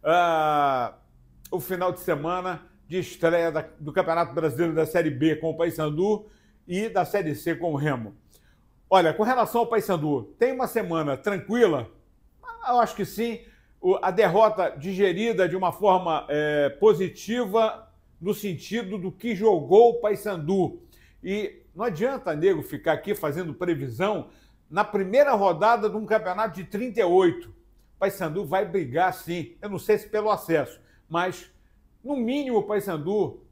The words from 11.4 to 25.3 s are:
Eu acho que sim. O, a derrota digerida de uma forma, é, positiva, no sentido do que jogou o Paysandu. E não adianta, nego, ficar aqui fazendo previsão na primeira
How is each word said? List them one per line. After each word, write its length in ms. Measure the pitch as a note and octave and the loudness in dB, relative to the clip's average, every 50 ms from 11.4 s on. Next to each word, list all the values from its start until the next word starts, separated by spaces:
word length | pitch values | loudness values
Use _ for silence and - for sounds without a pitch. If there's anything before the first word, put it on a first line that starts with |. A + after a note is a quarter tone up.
| - - G#3 A#3+ A#3 G3 D#3+ C3+ A#2 - - _ _ _ _ _ _ _ _ _ - - A#4 A#4 A4+ C4+ | -6 -4 2 4 4 4 4 0 -4 -6 -14 _ _ _ _ _ _ _ _ _ -18 -18 -16 -10 -4 0
Eu 100 | B3 B3 | 2 2
acho 160 | A#3 - - | 2 2 0
que 120 | - G3+ | -6 -8
sim. 340 | - - G3 A3+ A#3 A3+ - - - _ _ _ _ _ _ - | -8 -4 -6 -6 -6 -6 -10 -14 -20 _ _ _ _ _ _ 0
O, 120 | F3+ F#3+ - | 0 2 2
a 100 | - F3+ | 2 -2
derrota 600 | F3+ F3+ A3 F3+ E3 G3+ A3+ G#3+ G#3+ G3+ F#3 D#3 | 2 4 2 4 6 6 4 4 4 2 -2 -2
digerida 760 | - C#3 C#3 F#3 G3 F#3 G3+ F#3+ F3 F3+ A3 A#3 A3+ E3+ F#3 | -2 -6 -8 -8 0 2 2 2 2 2 0 -2 2 2 0
de 80 | F3 D#3 | 0 0
uma 160 | F#3+ F#3+ F3 | 0 -2 -2
forma, 540 | - - G3 G#3 F#3 F#3 F3+ E3+ D#3+ D3 - - | -2 2 4 4 4 4 2 0 -2 -4 -2 -2
é, 400 | C#3+ D3+ D3+ D3+ D3+ D3 C#3+ C#3 | -2 0 0 0 2 2 0 0
positiva, 1160 | C#3 - G3 A3 G#3 D#3+ F#3 F3+ - - - - A3 B3 B3 G3 F#3 A3+ A3+ A3 - - - _ _ _ _ _ _ _ | 0 4 4 4 6 4 2 -4 -6 -10 -10 -6 -4 -4 -4 -2 0 0 0 0 -2 -6 -16 _ _ _ _ _ _ _
no 140 | E3 F3+ G#3 | -6 -6 -6
sentido 640 | - - G#3 F3 - - - F#3+ A#3 A#3 F#3 G3 | -4 -4 -8 -8 -8 -10 -6 -6 -6 -6 -6 -8
do 160 | G#3 E3+ F#3+ - | -8 -8 -8 -10
que 240 | - - A#3+ A3+ | -8 -6 -6 -4
jogou 540 | F3 G#3 A3+ G3+ E3 C#3+ B2+ F3 G#3 A#3 A#3+ | 2 4 4 4 4 2 6 8 8 8 8
o 100 | A#3 A#3+ | 6 4
Paysandu. 800 | A#3 G#3 G#3 - - G#3 G3 E3+ D3+ D3 F#3+ G3 F3+ D3 - - - - _ - _ _ _ _ - | 0 -2 -2 -2 -4 -6 -6 -6 -2 -2 0 0 0 0 -2 -10 -20 -20 _ -20 _ _ _ _ -8
E 440 | F3 F#3+ G#3 G#3 - - - _ _ _ | -6 -4 -4 -4 -6 -10 -12 _ _ _
não 100 | D#3+ F#3 | -6 -6
adianta, 500 | F#3+ F3+ D3 G3+ B3+ C#4 B3+ C4 - D#3 | -6 -4 -2 -2 -2 -2 -4 -4 -6 -4
nego, 280 | D3+ D#3+ G3 F#3+ D3+ B2 | 0 2 2 2 2 -2
ficar 320 | - - C3+ - E3+ D#3 | -8 -10 -6 -2 -2 -2
aqui 200 | D3+ - G3 G3+ | -2 0 -6 -6
fazendo 380 | - - D3+ C3+ D#3+ E3 E3 A3 | -4 -4 -4 -4 -4 -6 -8 -6
previsão 760 | - F3+ E3+ E3+ D3 C#3 C3 A2+ A2+ F3+ G3+ G#3+ F3 B2 - _ _ _ _ _ _ _ _ | -6 -4 -4 -2 -4 -4 -8 -4 -2 -2 -2 -2 -2 -6 -10 _ _ _ _ _ _ _ _
na 140 | D3+ F#3 G#3 | -2 -2 -2
primeira 500 | G#3 G#3 G3+ G3 F#3 G3 C4 D4 C#4+ | 0 0 -4 -2 2 4 4 6 6